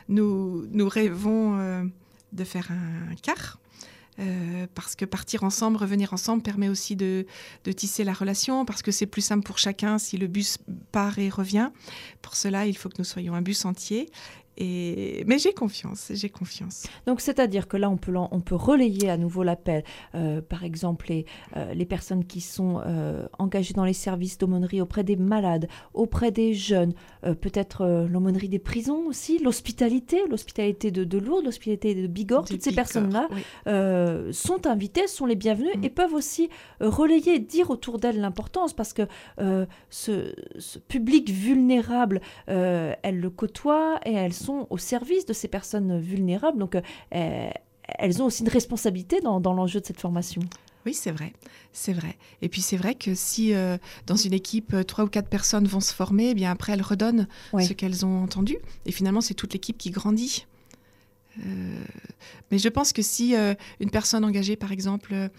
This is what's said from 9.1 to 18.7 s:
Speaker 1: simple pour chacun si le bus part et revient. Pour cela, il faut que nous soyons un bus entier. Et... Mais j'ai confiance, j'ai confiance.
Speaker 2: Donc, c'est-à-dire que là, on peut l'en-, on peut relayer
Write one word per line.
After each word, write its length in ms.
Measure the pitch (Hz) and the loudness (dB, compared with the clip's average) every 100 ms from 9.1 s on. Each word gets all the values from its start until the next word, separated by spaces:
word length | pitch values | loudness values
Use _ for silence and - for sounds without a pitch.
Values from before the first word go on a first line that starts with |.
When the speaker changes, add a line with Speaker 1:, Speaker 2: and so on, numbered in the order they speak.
| - | -2
Speaker 1:
simple 240 | - 208 | 0 0
pour 140 | 202 - | 0 -2
chacun 400 | 202 202 208 214 | -2 0 0 0
si 180 | - 185 | -2 -4
le 120 | 190 | -2
bus 300 | 196 202 - - 180 - | -2 -2 -4 -8 -14 -4
part 260 | 214 202 202 | 0 0 0
et 80 | 196 | -2
revient. 440 | 196 190 208 254 - - - - - | 0 0 2 2 -2 -18 -16 -18 -18
Pour 160 | - - | -8 -4
cela, 280 | 202 196 208 | -2 0 0
il 120 | 196 | -2
faut 100 | 185 | -8
que 80 | - | -6
nous 60 | |
soyons 300 | 180 180 175 | -6 -4 -4
un 80 | 170 | -2
bus 240 | 180 202 185 | -2 -2 -2
entier. 440 | 180 - 214 330 - - - - - | -4 -4 -4 -4 -10 -20 -20 -20 -8
Et... 680 | 185 180 175 190 196 - 202 | -4 -2 -4 -4 -6 -4 2
Mais 100 | 277 | 4
j'ai 140 | 359 | 4
confiance, 600 | 392 220 - 196 196 - | 0 -4 -4 -10 -10 -10
j'ai 160 | 202 202 | -8 -8
confiance. 540 | - 180 - 185 - - - 247 | -8 -12 -10 -12 -12 -14 -8 -2
Speaker 2:
Donc, 120 | 247 | 0
c'est-à-dire 480 | - 262 240 196 - | 0 2 2 2 0
que 80 | 196 | 0
là, 140 | 202 | 2
on 80 | 185 | 0
peut 160 | - | 0
l'en-, 160 | 180 180 | -2 0
on 80 | 180 | -2
peut 160 | 175 175 | 0 0
relayer 540 | 247 | 6